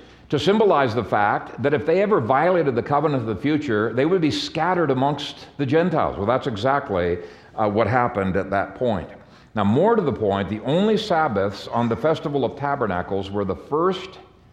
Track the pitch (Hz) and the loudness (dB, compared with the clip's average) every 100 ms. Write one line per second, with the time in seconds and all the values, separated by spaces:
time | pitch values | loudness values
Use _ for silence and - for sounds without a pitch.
0 | - - - 147 170 214 214 156 131 113 | -20 -20 -4 0 2 4 4 4 2 0
1 | 101 113 104 135 - - 131 147 151 175 | 0 2 2 0 -4 -4 0 0 2 2
2 | 202 196 110 131 170 180 147 117 107 143 | 2 2 2 2 4 2 2 0 0 0
3 | 156 135 113 101 139 151 147 104 113 117 | 0 0 -2 -2 0 0 0 0 0 0
4 | 151 190 156 - - 160 165 180 156 127 | 0 2 0 -2 -4 -2 -2 0 0 2
5 | 139 143 - - - - 139 156 175 156 | 0 -2 -8 -14 -14 -6 0 2 2 2
6 | 85 65 101 127 139 104 127 139 139 92 | 0 0 0 0 -2 -2 0 0 0 0
7 | 87 87 - - - - 107 104 107 127 | 0 -2 -6 -18 -12 -2 0 2 2 2
8 | 120 104 95 92 95 98 85 - 123 98 | 2 0 0 -2 0 -2 -2 -2 -2 -2
9 | 73 - - - - 110 101 120 202 233 | -6 -14 -20 -20 -8 -2 2 4 4 2
10 | 156 104 104 98 92 107 117 165 208 214 | 0 0 0 0 -2 -4 -2 0 2 0
11 | - 165 156 101 101 98 - 117 120 113 | 0 0 2 0 -2 -4 -6 -2 0 0
12 | 156 156 160 143 117 - 143 139 110 90 | 0 0 -2 -2 -2 -2 -4 -2 -2 -2
13 | - 98 98 101 98 110 - 147 180 180 | -2 -4 -4 -4 -4 -4 -4 0 0 -2
14 | - - - - - | -8 -18 -20 -20 -20